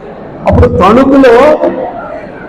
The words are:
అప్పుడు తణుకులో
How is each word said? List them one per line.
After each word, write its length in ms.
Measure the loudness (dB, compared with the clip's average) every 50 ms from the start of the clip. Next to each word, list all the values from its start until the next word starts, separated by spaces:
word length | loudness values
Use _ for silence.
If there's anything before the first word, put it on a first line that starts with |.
| -20 -20 -18 -18 -18 -18 -14 -8 -4 0
అప్పుడు 180 | 2 2 2
తణుకులో 1000 | 2 2 2 2 2 4 2 2 2 4 4 4 4 4 4 4 2 2 0 -2 -4 -4 -4 -8 -8 -10 -12 -14 -14 -14 -14 -16 -16 -16 -18 -16